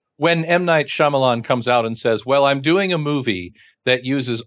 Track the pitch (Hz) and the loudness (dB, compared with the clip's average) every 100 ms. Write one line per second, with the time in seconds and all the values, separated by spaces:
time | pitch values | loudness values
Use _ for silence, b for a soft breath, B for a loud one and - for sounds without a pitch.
0 | _ - 160 170 160 175 175 160 143 - | _ -2 0 0 0 0 2 0 0 0
1 | 151 139 131 117 117 127 113 123 113 117 | 0 2 2 0 0 -2 2 0 0 -2
2 | 120 110 120 139 139 139 139 185 190 175 | -2 -2 0 2 2 2 0 0 0 -2
3 | 147 147 120 92 87 - b b 127 127 | -2 -2 -2 -4 -6 -16 b b 0 0
4 | 127 139 120 117 | 0 -4 -2 -6